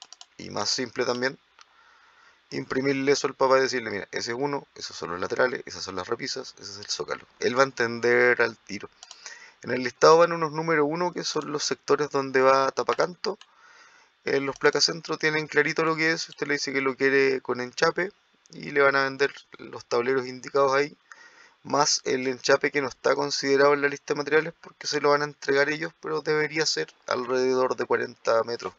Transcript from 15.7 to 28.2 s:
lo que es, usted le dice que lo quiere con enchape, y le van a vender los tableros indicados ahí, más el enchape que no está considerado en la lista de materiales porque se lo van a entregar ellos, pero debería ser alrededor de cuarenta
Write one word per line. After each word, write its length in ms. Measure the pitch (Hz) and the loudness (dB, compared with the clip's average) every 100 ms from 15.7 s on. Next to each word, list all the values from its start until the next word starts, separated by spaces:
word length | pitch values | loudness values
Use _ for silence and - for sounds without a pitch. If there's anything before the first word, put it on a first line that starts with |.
| 160 | 0
lo 100 | 160 | 0
que 160 | 160 160 | 2 0
es, 180 | 165 - | 0 -4
usted 200 | - 147 | -8 -4
le 60 | |
dice 180 | 143 - | -4 -2
que 80 | 135 | -2
lo 160 | 135 127 | -2 0
quiere 440 | 135 139 135 131 | 2 4 4 0
con 200 | - 123 | -4 -4
enchape, 500 | 123 - 165 165 185 - _ _ _ | -4 0 0 0 -6 -8 _ _ _
y 220 | - - | -14 -4
le 100 | 143 | 2
van 140 | 139 139 | 4 4
a 80 | |
vender 280 | 135 135 139 - - - | 0 0 -2 -2 -18 -20
los 260 | 113 120 | -16 -16
tableros 420 | - 120 120 135 127 | -4 0 2 0 -2
indicados 460 | 127 120 139 139 | -8 -4 2 4
ahí, 220 | 135 147 - _ - - - - _ | 2 0 -6 _ -20 -20 -20 -20 _
más 380 | - 131 151 - | -2 2 2 2
el 220 | - 127 127 | 0 -2 -2
enchape 440 | 123 - 139 147 | -4 2 2 2
que 100 | 147 | -2
no 80 | 135 | -4
está 260 | - 127 | -2 0
considerado 600 | 139 143 139 139 139 143 | 0 0 -2 2 4 4
en 80 | 147 | 4
la 60 | 143 | 0
lista 260 | 139 - | -4 -6
de 40 | 143 | -6
materiales 360 | 143 151 160 - | 0 0 0 -8
porque 260 | - - - | -20 -12 -6
se 140 | 147 | -2
lo 100 | 143 | 2
van 120 | 143 | 2
a 40 | 147 | 0
entregar 420 | 139 - 139 143 | -6 -2 0 0
ellos, 240 | 151 165 - | -2 -8 -10
pero 220 | 160 156 | -8 -6
debería 440 | 147 151 151 151 151 | -2 -2 -2 -2 -2
ser 260 | - - _ - | -2 -6 _ -6
alrededor 720 | 120 120 127 127 127 127 123 | -4 -2 0 0 2 0 -2
de 80 | |
cuarenta 580 | 123 117 120 120 | -2 -2 -2 -6